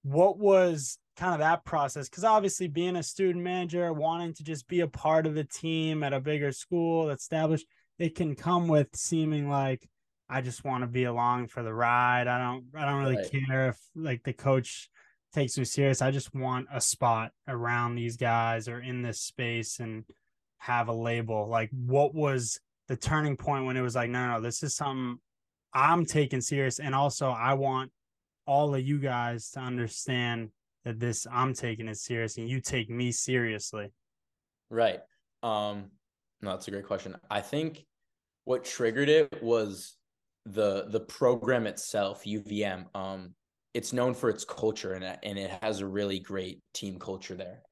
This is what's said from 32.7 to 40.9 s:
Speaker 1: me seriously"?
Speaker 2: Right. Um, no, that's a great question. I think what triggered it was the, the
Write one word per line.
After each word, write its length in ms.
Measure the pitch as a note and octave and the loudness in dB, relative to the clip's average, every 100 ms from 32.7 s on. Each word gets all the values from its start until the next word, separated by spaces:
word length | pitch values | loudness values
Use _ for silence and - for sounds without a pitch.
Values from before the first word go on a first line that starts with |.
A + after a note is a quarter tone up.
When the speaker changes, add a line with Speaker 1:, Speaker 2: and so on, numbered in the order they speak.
| C3 A2 | -4 -4
Speaker 1:
me 200 | A#2+ B2 | -2 -2
seriously"? 800 | A#2 - B2+ A#2 G#2+ - A2 G2+ _ _ _ _ _ _ _ _ | -2 0 2 2 -4 -6 -8 -10 _ _ _ _ _ _ _ _
Speaker 2:
Right. 300 | A2+ A2 F2+ - _ _ _ | 2 2 2 -12 _ _ _
Um, 500 | A#2+ G#2+ G#2 G#2 G2 _ _ _ _ _ | -2 0 -2 -6 -12 _ _ _ _ _
no, 100 | G2+ | -6
that's 180 | F#2 - | -6 -6
a 20 | |
great 160 | G2 F#2+ | -8 -4
question. 300 | F#2+ F#2+ - _ | -6 -6 -14 _
I 100 | G#2 | -4
think 460 | - D3 D#3+ D#3+ _ _ _ _ _ _ | -2 -2 -2 -6 _ _ _ _ _ _
what 200 | - B2+ | -2 -2
triggered 440 | - - A#2 A#2 C#3+ | -2 0 0 4 6
it 340 | D#3 D3 - | 6 6 0
was 540 | A2+ A#2 G#2+ F#2+ - _ _ _ _ _ | 2 2 2 -6 -14 _ _ _ _ _
the, 420 | G#2+ G2+ G#2 G2 | -8 2 2 2
the 120 | G2+ | -2